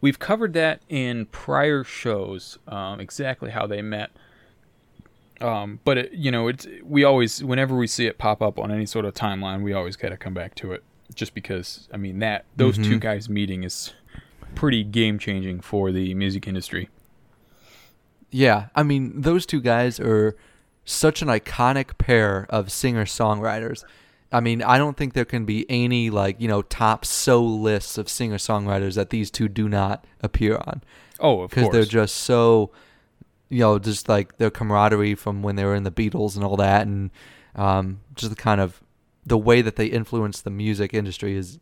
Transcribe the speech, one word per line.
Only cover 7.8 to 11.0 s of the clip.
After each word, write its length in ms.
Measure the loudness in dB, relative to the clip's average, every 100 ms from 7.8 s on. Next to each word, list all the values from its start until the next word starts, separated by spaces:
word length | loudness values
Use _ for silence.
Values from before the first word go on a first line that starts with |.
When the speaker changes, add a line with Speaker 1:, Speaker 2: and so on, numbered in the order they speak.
| -2
Speaker 1:
see 180 | 0 -2
it 120 | 0
pop 220 | -2 2
up 160 | 0 -2
on 140 | -4
any 160 | -4 -4
sort 180 | -4 -4
of 80 |
timeline, 480 | -4 -4 -4 -6 -4
we 100 | -4
always 240 | -4 -4 -8
gotta 200 | -10 -10
come 160 | -10
back 200 | -10 -10 -12
to 140 | -12
it, 140 | -12 _ _